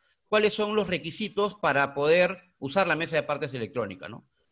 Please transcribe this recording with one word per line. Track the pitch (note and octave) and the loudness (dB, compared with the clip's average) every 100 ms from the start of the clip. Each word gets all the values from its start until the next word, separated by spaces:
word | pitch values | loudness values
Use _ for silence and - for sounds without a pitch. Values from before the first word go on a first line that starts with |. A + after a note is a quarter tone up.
| _ _ - | _ _ 0
cuáles | G#3+ G#3+ | 2 2
son | G#3 G#3 G#3+ | 2 0 0
los | F3+ | 0
requisitos | E3+ D#3+ - G#3 - G3+ G3+ | -2 -4 -6 -6 -2 -2 0
para | D#3+ C#3 C#3 | 0 2 2
poder | C#3 D3 E3+ F3+ F#3 _ - | 2 4 4 4 0 _ -12
usar | C3+ F#3 F3+ | -4 0 2
la | |
mesa | D#3 E3 D#3 | 2 0 -2
de | |
partes | C#3+ C#3+ C#3+ | -2 -4 -4
electrónica, | B2+ A2 B2 G#2 F#2 D#2 | -6 -6 -4 -6 -6 -14
¿no? | G#2+ - _ _ | -14 -20 _ _